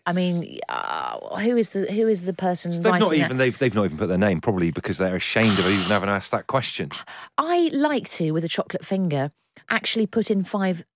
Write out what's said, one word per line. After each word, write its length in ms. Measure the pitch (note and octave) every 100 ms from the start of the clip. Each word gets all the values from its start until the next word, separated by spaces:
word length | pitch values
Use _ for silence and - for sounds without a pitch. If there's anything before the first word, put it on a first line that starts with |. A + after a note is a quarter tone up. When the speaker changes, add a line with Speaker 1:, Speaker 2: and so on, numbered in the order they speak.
| F3
Speaker 1:
I 60 |
mean, 480 | F3+ F3+ E3+ - - -
uh, 500 | B1 G1+ D#2 B1+ A1+ G#1 F#3
who 160 | A3 A#3+
is 140 | G3+
the, 200 | G3 -
who 200 | G#3 A3+
is 160 | G3 F3+
the 80 |
person 400 | F3 F#3+ F3 F3
Speaker 2:
So 60 | E3+
they've 120 | F3
not 100 | F3+
Speaker 1:
writing 160 | F3+ D#3
that? 60 | C3+
Speaker 2:
even, 100 | C3
they've, 200 | B2+ -
they've 160 | B2+
not 120 | G#2 F#2+
even 120 | D#2+
put 100 | F#2+
their 80 | F#2
name, 240 | G#2 E2
probably 280 | A2+ F#2 E2+
because 260 | - - F2+
they're 180 | F#2 F2+
ashamed 420 | - A2+ A2+ G2
of 60 | F2+
even 200 | G2 F2+
having 240 | G#2 G2
asked 220 | G2 -
that 160 | G#2+ -
question. 440 | C3+ - - D2+ - - - - -
Speaker 1:
I 320 | D#4 F4 E4
like 360 | C#4 D4 C4 E3
to, 200 | - D#3+
with 120 | D#3+
a 60 | E3
chocolate 360 | - - - -
finger, 460 | F#3+ F3+ C#3+ D3 _ _ - -
actually 360 | A3+ - A3+ G#3+
put 220 | A#3 G#3
in 140 | G3
five 400 | F3+ G3+ F#3+ E3+ -